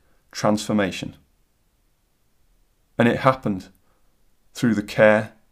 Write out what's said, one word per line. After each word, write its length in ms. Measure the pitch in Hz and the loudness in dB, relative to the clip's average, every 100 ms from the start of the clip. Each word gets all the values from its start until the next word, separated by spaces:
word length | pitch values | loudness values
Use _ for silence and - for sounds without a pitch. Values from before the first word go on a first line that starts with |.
| _ _ _ | _ _ _
transformation. 840 | - 107 107 - 107 95 - - - _ _ _ _ _ _ _ _ _ _ _ _ _ _ _ _ _ - | -4 -2 -2 -2 -2 -2 -6 -12 -16 _ _ _ _ _ _ _ _ _ _ _ _ _ _ _ _ _ 0
And 80 | 117 | 0
it 140 | - | 0
happened 480 | 135 127 113 95 - _ _ _ _ _ _ _ _ | 0 -2 -4 -8 -10 _ _ _ _ _ _ _ _
through 200 | - 120 | -2 0
the 80 | 101 | 0
care, 520 | 101 - 107 107 110 - _ | -2 4 4 4 0 -12 _